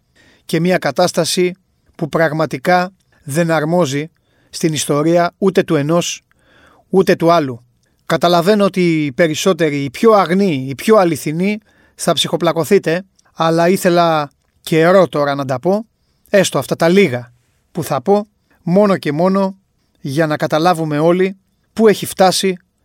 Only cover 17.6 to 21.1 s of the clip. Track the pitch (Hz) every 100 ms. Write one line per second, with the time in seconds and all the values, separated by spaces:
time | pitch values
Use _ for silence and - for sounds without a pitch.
17.6 | _ - 139 139 131 202 208 _ _ _
18.6 | - 185 208 175 151 147 180 190 190 190
19.6 | _ _ _ _ 151 135 160 151 156 156
20.6 | 175 165 160 147 160